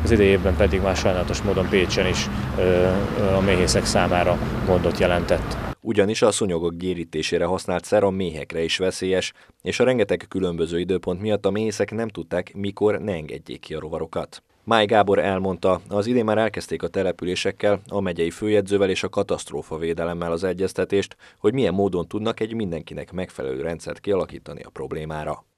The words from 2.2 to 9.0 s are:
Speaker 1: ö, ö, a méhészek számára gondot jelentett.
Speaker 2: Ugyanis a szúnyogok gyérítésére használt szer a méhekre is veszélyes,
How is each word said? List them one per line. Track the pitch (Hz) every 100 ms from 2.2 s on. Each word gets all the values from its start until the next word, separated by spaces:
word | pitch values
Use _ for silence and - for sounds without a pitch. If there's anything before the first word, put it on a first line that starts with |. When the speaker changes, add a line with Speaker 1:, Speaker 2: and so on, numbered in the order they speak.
| - - - -
Speaker 1:
ö, |
ö, | 92 90 92 95 98 - 101
a | 95
méhészek | 98 92 90 107 92
számára | 107 90 87 87 85 - - -
gondot | 90 85 82
jelentett. | 92 87 85 92 - - - -
Speaker 2:
Ugyanis | - 107 98 110
a | 117
szúnyogok | 101 104 85 85 85
gyérítésére | 92 87 82 80 78 87 85
használt | 92 - 90 -
szer | -
a | 98
méhekre | 95 92 78 69 82
is | 82 -
veszélyes, | 92 92